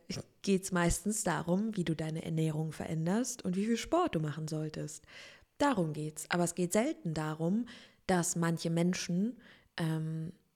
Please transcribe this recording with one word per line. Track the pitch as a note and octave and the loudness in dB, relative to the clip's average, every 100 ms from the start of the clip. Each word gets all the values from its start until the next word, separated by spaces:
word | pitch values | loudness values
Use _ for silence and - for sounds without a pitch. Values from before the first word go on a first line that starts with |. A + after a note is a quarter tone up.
| - - - _ | -8 -10 -10 _
geht's | - F#3+ F#3+ | 2 2 2
meistens | F3+ E3+ - G3+ G#3+ | 2 4 2 0 -2
darum, | F#3 D3+ E3 F#3 A3 G#3+ | 0 0 2 0 0 -2
wie | |
du | E3+ | 0
deine | D#3+ D#3 D#3 | -2 -2 -4
Ernährung | - D#3 D#3+ D3+ D#3+ | -2 0 2 0 -4
veränderst | - - D#3+ E3 G#3+ C4 - | -6 -4 -2 2 0 0 -4
und | F#3 | -2
wie | F3+ G#3+ | -2 0
viel | A3+ | 0
Sport | - E4 F4 | 2 2 2
du | E3 | 0
machen | D3+ D3 D#3 | -2 -4 -4
solltest. | D#3 D#3 D#3 D3+ - - - - - _ _ | -4 -4 -6 -8 -10 -16 -20 -20 -20 _ _
Darum | D4 G#3+ D#3+ | 2 4 0
geht's. | D3+ D3+ D3+ - | -2 -6 -8 -2
Aber | F3 | 2
es | E3+ | 2
geht | - F3 | 2 2
selten | G#3+ C4+ - E3+ | 2 2 -2 -4
darum, | D#3+ D#3 D#3 E3 G#3+ A#3+ - - _ - | -2 -2 0 0 0 -2 -10 -20 _ 0
dass | F#3 E3 | 2 2
manche | E3+ E3 E3 E3+ | 2 2 0 0
Menschen, | E3 F3 F3+ - F3 A3 B3 - - _ - | 2 2 2 0 0 0 -4 -16 -20 _ -4
ähm, | D#3+ D#3+ D#3+ D#3+ D#3+ - _ | -2 0 -2 -4 -6 -10 _